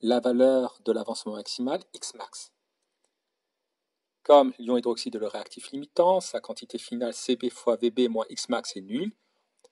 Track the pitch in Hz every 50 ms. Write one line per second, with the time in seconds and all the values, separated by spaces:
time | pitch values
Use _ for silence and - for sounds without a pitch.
0 | 110 113 123 120 - 127 120 123 131 131 131 131 123 113 - _ - 113 107 110
1 | 107 117 110 - - 107 104 104 - - - - 123 135 156 185 - _ - -
2 | - - - 113 - - - - - - _ _ _ _ _ _ _ _ _ _
3 | _ _ _ _ _ _ _ _ _ _ _ _ _ _ _ _ _ _ _ _
4 | _ _ _ _ _ - 143 143 135 127 - 127 117 120 123 120 117 120 113 -
5 | - 127 113 104 107 101 - 107 - - - 123 - - 139 139 147 - - -
6 | 170 180 190 180 - - - 107 - - 104 - 120 - - 117 - - 120 120
7 | 123 117 - - - 131 123 117 127 120 - - - 120 113 - 120 117 - 127
8 | 123 117 113 113 110 - - - - - 120 110 - - - 98 95 98 113 143
9 | 196 220 - _ _ _ _ _ _ _ _ _ _ _